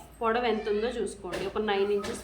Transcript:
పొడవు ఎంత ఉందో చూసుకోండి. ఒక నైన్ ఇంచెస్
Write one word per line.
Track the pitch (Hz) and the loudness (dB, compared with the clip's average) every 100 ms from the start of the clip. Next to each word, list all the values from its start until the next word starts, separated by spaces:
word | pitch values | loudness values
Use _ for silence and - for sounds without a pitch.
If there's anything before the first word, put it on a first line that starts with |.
| - - | -14 -2
పొడవు | 208 233 247 | 2 2 2
ఎంత | 214 220 | 0 0
ఉందో | 208 233 240 | 0 0 0
చూసుకోండి. | 196 - 185 170 190 | -4 -6 -6 -4 -2
ఒక | 214 214 | -2 0
నైన్ | 196 202 202 | 2 2 2
ఇంచెస్ | 202 - | 0 -6